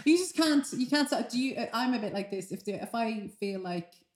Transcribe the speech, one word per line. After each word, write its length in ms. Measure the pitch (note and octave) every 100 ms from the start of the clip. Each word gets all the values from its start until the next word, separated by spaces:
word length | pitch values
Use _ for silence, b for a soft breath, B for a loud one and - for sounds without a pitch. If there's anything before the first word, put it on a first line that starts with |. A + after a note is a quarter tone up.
| D4
You 120 | F4
just 180 | F#4 -
can't, 300 | D#4+ C#4+ -
you 120 | B3+ B3
can't 200 | D4 C#4+
stop. 220 | C4+ A#3
Do 100 | B3
you, 180 | C4 A3 A#3
I'm 200 | G3 B3+
a 60 | A#3+
bit 140 | G#3
like 160 | G3+ G3
this. 200 | F#3+ F#3
If 120 | G3 G#3
the, 80 | G3
if 120 | -
I 360 | A#3 A3+ A3 G3 -
feel 200 | G3+ F#3+
like 300 | F#3 F3 E3+ - _